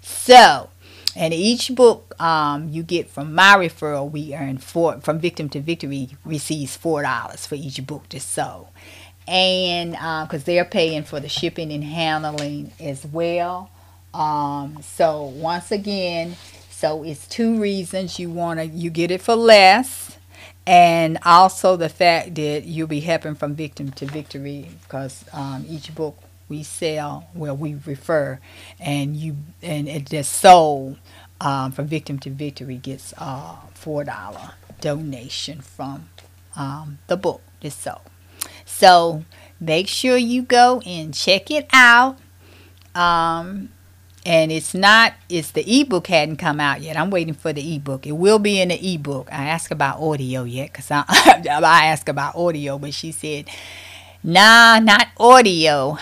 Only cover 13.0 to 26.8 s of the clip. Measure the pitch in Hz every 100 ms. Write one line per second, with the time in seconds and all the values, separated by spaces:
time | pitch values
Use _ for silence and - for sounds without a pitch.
13 | 151 160 170 175 175 180 190 _ _ _
14 | _ 165 156 147 143 143 139 151 - -
15 | 165 151 143 135 160 175 - 208 202 196
16 | 180 170 170 175 - - - - 156 156
17 | 156 147 - - 226 226 208 196 170 190
18 | 185 - 175 170 170 160 160 160 170 165
19 | 170 185 - 233 233 214 190 208 262 -
20 | - - _ - - _ - 180 175 165
21 | 160 165 175 170 190 - 185 185 165 -
22 | 175 165 - 165 151 147 165 160 160 151
23 | 160 165 156 147 147 147 151 - 139 135
24 | 143 151 143 139 139 143 160 - _ 135
25 | 135 - - 151 139 135 147 160 151 160
26 | 156 - _ _ _ 151 147 -